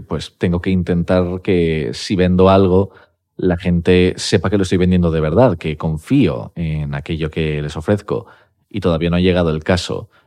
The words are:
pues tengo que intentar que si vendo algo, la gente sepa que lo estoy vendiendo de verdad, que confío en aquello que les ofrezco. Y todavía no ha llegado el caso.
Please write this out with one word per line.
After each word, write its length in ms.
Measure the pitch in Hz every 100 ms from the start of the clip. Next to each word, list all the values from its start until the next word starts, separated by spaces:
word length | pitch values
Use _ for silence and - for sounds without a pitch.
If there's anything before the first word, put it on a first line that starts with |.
| 71
pues 320 | 80 - _
tengo 220 | 98 87
que 120 | 95
intentar 680 | 92 85 87 82 92 90 90
que 500 | - 92 82 80 65
si 240 | - - 95
vendo 320 | 90 90 92
algo, 420 | 98 95 92 98 - _ _ _ _
la 180 | 92 87
gente 600 | 92 87 85 90 90 -
sepa 320 | - 101 95
que 80 | 101
lo 60 |
estoy 160 | 92 95
vendiendo 320 | 90 90 85
de 100 | 80
verdad, 360 | 78 82 127 107
que 200 | 82 78
confío 760 | 82 78 - 139 101 64 53 -
en 380 | 82 78 73
aquello 360 | 71 - 80 78
que 300 | 82 80 76
les 160 | 73 78
ofrezco. 480 | 80 104 - - - - _ _ _
Y 120 | 101
todavía 280 | 90 82 85
no 40 | 87
ha 60 |
llegado 280 | 90 90 85
el 140 | 78
caso. 460 | 78 90 - 50 - _